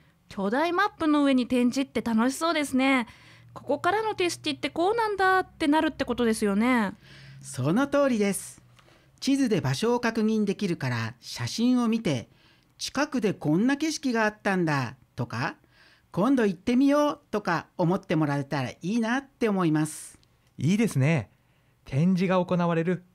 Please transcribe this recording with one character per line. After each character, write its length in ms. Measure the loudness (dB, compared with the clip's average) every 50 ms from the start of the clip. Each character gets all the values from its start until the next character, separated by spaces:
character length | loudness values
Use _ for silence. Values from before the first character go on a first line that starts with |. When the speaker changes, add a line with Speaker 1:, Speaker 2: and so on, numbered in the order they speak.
| _ _ _ _ _ _
Speaker 1:
巨 180 | -8 -4 -4 -2
大 240 | 0 0 0 0
マ 140 | 0 0 -2
ッ 40 | -2 -2
プ 100 | -2 0
の 180 | 2 2 4 4
上 100 | 4 2
に 120 | 2 0
展 240 | 0 0 0 0 0
示 120 | 0 -2
っ 100 | -4 -4
て 80 | _ -6
楽 300 | -4 0 0 2 2 0
し 60 | 0
そ 160 | -2 -2 -2
う 20 | 0
で 100 | 0 -2
す 100 | -2 0
ね。 320 | 0 2 2 2 0 0 -4 -10 -20 -20 -20 -20 -20 -20 -20
「こ 120 | -20 -16 -4
こ 140 | -4 -4 -2
か 100 | 0 0
ら 120 | 0 0
の 120 | -2 -2 -2
景 160 | -2 -2 -2
色 220 | -2 -4 -6 -6
っ 60 | -6 -4
て 120 | -6 -6
こ 220 | -2 -2 0 0
う 20 | 0
な 140 | 0 -2 -2
ん 100 | 0 0
だ」 220 | 2 2 4 2
っ 60 | 0
て 220 | -2 -4 -2 0 2
な 100 | 2 2
る 60 | 2 0
っ 20 |
て 160 | -2 -4 -4
こ 80 | -4 -2
と 100 | 0 0
で 80 | 0
す 140 | 0 0 0
よ 100 | 0 0
ね。 380 | 2 2 2 2 2 2 -2 -4 -10 -20 -20 -20 -20 -20 -20 -20 -20
Speaker 2:
そ 320 | -18 -12 -8 -4 -2 0 2
の 120 | 2 0
通 220 | 2 2 2 2 2
り 100 | 2 0
で 140 | 0 0
す。 300 | -2 -4 -8 -12 -18 -20 -20 _ _ -20 _ -20 -20 _ _ _ _ _
地 180 | 0 0 2
図 140 | 2 2 2
で 100 | 2 0
場 140 | 0 0 -2
所 220 | 0 0 0 0
を 40 | 0
確 220 | 0 -2 0 0
認 220 | 0 2 2 0 0
で 100 | -2 -2
き 120 | -2 -2
る 120 | -4 -2 -2
か 100 | -2 -4
ら、 260 | -2 -4 -4 -6 -8 -12
写 260 | -16 -16 -10 -8 -6
真 360 | -6 -4 0 0 2 2 2
を 60 | 2 0
見 120 | 0 0
て、 300 | 0 -2 -2 -2 -4 -10 _ _ _ _ _ _ _ _ _ -12
「近 280 | -12 -6 -4 -4 -4 -2
く 120 | -2 -2
で 140 | 0 -2 -2
こ 200 | -2 0 0 2
ん 120 | 2 2
な 100 | 2 0
景 160 | 0 -2 -4
色 220 | -4 -4 -4 -2 0
が 100 | 0 0
あ 40 | -2
っ 120 | -2 -2
た 160 | _ -2 0
ん 80 | 0 0
だ」 320 | 0 0 0 -2 -4 -8 -14 _ _ _
と 100 | -8 -8
か、 300 | -6 -4 -4 -4 -6 -6 -10 _ _ _ _ -20 _ _ _ _ _
「今 220 | -2 0 2 2 2
度 120 | 2 2
行 100 | 0 0
っ 20 | -2
て 180 | -2 0 2
み 120 | 4 4 4
よ 220 | 4 4 2 0
う」 100 | -2 -6 _ _
と 120 | -6 -6
か 240 | -2 -2 -4 -4 -4 -8 _
思 180 | 0 0 2 2
っ 60 | 0
て 160 | -2 -2 0
も 80 | 0 0
ら 140 | 0 0 -2
え 60 | -4
た 180 | -4 -4 -4
ら 80 | -4 -6
い 80 | -8 -8
い 200 | -6 -4 -2 -2
な 180 | -2 0 -2 -4
っ 80 | -4 -8
て 220 | _ _ 0 0
思 160 | 2 2 2
い 60 | 2
ま 120 | 2 2 0
す。 340 | 0 -4 -12 -16 -20 -20 _ _ _ _ _ _ _ _
Speaker 3:
い 180 | -2 0 0 2
い 20 | 2
で 100 | 2 2
す 100 | 2 2
ね。 320 | 2 2 2 0 -2 -6 _ _ _ _ _ _ _ _ _ _ _
展 320 | -6 -2 0 2 2 2
示 120 | 2 2 2
が 140 | 2 0
行 120 | 0 0 0
わ 220 | 0 0 0 0
れ 80 | 0 0
る 200 | 0 -2 -4 -6 _ _